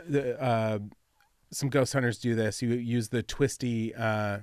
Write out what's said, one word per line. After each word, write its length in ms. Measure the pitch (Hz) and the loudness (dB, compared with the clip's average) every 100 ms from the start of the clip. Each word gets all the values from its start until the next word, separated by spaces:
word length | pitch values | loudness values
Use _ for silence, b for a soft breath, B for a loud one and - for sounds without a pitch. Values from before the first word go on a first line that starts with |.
| - | 0
the, 320 | 143 127 120 | 0 0 -2
uh, 380 | 131 113 110 107 104 - _ _ _ _ _ | 0 2 2 0 -4 -12 _ _ _ _ _
some 180 | - 139 | -4 0
ghost 220 | 135 127 | 2 2
hunters 260 | 139 123 110 | 2 0 0
do 160 | 120 113 | 0 2
this, 260 | 110 - | 0 0
you 80 | 120 | 0
use 400 | 123 120 120 107 | 0 2 0 0
the 140 | 120 | -2
twisty, 680 | - - 139 - 127 117 110 117 | -2 0 0 0 -2 0 -2 -2
uh, 440 | 113 107 104 101 | -2 0 -2 -4